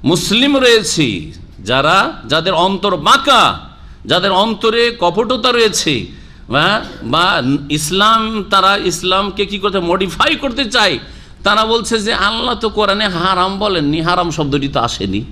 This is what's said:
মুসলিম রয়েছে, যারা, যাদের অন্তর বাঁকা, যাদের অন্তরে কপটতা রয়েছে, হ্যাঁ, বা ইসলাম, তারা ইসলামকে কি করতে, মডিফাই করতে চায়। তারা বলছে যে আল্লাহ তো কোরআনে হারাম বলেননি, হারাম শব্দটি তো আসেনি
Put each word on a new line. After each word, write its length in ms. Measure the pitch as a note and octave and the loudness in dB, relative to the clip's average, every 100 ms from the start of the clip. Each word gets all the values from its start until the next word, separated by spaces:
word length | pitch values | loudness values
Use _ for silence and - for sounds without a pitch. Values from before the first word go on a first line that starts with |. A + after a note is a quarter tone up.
মুসলিম 540 | B2+ E3+ - A3 C#4+ C#4 | 2 0 0 2 2 4
রয়েছে, 720 | B3+ A3+ G3 - C3+ F2+ D#2 - - - | 4 4 2 0 0 -2 -10 -16 -20 -12
যারা, 540 | F#2 B2+ D3 F#3+ B3+ - A2 | -2 0 4 2 0 -6 -2
যাদের 260 | D#3 E3+ | -2 0
অন্তর 440 | E3+ F#3 F#3+ G3+ F3+ | 2 2 0 -2 0
বাঁকা, 640 | E3 C4+ - B3 D3 E2 - - - - - | 2 2 4 4 4 0 -12 -20 -20 -18 -2
যাদের 260 | E3+ G3 | 0 2
অন্তরে 680 | F#3 A3 A3 A3+ A#3 A#3 A#3 | 2 0 0 0 2 0 2
কপটতা 520 | F3 F3 A3+ B3+ B3+ | 0 0 -2 0 0
রয়েছে, 540 | A#3+ A3 - - B2 F2+ - - - - | 2 2 2 -2 -2 -4 -14 -20 -20 -2
হ্যাঁ, 300 | C3 F3 G#3+ - - | 0 2 0 -4 -10
বা 380 | A2+ D3+ F3+ F3 B2+ C#3+ C#3+ | -2 0 2 0 0 -2 -2
ইসলাম, 720 | D3+ D3+ F#3+ G#3+ A3+ A3 A3 F#3 | -4 -2 2 4 4 0 -6 0
তারা 280 | G3 F#3 G3+ | 2 4 2
ইসলামকে 680 | F3+ D#3+ F3+ F#3+ G3+ F#3 G3+ | -2 -2 0 0 0 -4 -4
কি 120 | G3+ | -2
করতে, 200 | G3 F#3+ | -2 0
মডিফাই 560 | E3+ F#3 F#3+ - D#4 D4+ | 0 0 -2 0 0 0
করতে 300 | C#4 A#3 A#3+ | -4 -4 -2
চায়। 340 | A#3 G#3+ C3+ - - - - | 0 0 0 -8 -18 -20 -4
তারা 220 | G3+ G#3 A3 | 0 2 2
বলছে 340 | A3+ - A3+ | 0 0 -2
যে 140 | G#3 | -2
আল্লাহ 420 | F3+ G3 A3+ A#3+ A#3 | 0 -2 -2 -4 -2
তো 140 | A3 | -2
কোরআনে 380 | G3+ G3+ G3+ G#3+ | 0 0 0 -2
হারাম 520 | F3 F#3 F#3 F#3 G3 | 0 0 2 0 0
বলেননি, 420 | G#3 F3+ C#3+ D#3 | -2 0 0 0
হারাম 300 | E3 F3+ E3+ | 0 0 0
শব্দটি 360 | D#3 C#3+ C#3 C#3 | -2 -2 -2 -2
তো 120 | C3+ | -2
আসেনি 440 | A#2 - G2 G2+ B2+ | -2 -2 -4 -4 -6